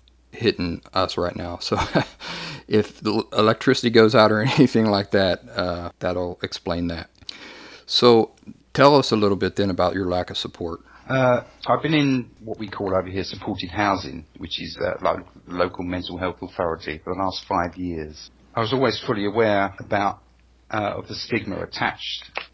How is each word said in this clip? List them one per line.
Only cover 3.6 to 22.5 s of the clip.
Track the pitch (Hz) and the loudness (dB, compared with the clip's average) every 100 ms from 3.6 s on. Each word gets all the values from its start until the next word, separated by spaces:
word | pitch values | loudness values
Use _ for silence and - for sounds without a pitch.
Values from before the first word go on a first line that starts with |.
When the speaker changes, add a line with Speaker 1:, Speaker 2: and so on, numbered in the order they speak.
| - 127 117 | 2 2 4
Speaker 1:
goes | 113 110 | 8 8
out | 113 107 | 8 6
or | 107 | 4
<laughs> | 131 - | 2 4
anything | 127 117 | 4 6
like | 110 98 98 | 4 2 2
that, | 101 95 85 - | 2 2 0 -6
uh, | 98 90 87 87 - | -4 -4 -4 -8 -6
that'll | 90 90 90 90 | -4 -2 -4 -6
explain | 95 - 90 85 87 | -10 -8 -4 -2 -2
that. | 82 - _ - - - - - - - | -6 -10 _ -20 -18 -18 -20 -20 -18 -4
So | - 123 113 - - - - _ | 4 6 6 4 -4 -20 -20 _
tell | - 143 147 | 4 6 6
us | - | 4
a | 110 | 2
little | 101 95 | 2 2
bit | 95 - | -2 0
then | 101 | -2
about | 90 90 | 2 0
your | 92 92 | 0 0
lack | 90 90 | -2 -2
of | 92 | -6
support. | - - 85 85 - - - | -8 -8 -10 -10 -16 -16 -4
Speaker 2:
Uh, | 131 127 123 - - - | 2 4 2 -2 -8 -2
I've | 123 | 0
been | 151 | 2
in | 151 139 131 113 - | 2 4 0 -2 -12
what | 110 107 | -12 -10
we | 104 | -10
call | - 98 | -6 -2
over | 95 92 | -2 -2
here | 95 | -6
supported | 90 101 - 95 90 | -6 -8 -8 -6 -6
housing, | 104 101 92 67 80 - - | -2 0 0 -4 -12 -16 -16
which | 85 - | -10 -10
is, | 85 - | -10 -6
uh, | 92 - | -6 -2
lo-, | 87 87 - - - | -2 -2 -6 -20 -10
local | 90 90 92 | -4 -4 -4
mental | 90 90 90 87 | -8 -6 -8 -6
health | 90 - | -6 -6
authority, | 90 - 87 82 - 78 | -10 -4 -4 -4 -8 -10
for | 90 | -8
the | 90 | -4
last | 95 - - | -4 -6 -4
five | 92 87 92 | -2 -2 -6
years. | 90 82 76 76 - _ _ | -8 -8 -10 -14 -20 _ _
I | 120 | -4
was | 110 | -2
always | 131 123 - - | 0 0 0 -4
fully | 107 | -2
aware | 101 110 110 101 98 - | -2 2 2 2 0 -4
about, | - 101 101 - _ _ _ _ - | -4 -2 -2 -4 _ _ _ _ -8
uh, | 107 101 98 | -4 -4 -6
of | 98 | -10
the | |
stigma | 101 - 113 104 87 | -10 -4 -4 -4 -8
attached | 85 - 113 - - - - - - | -8 -4 -4 -4 -10 -10 -10 -12 -12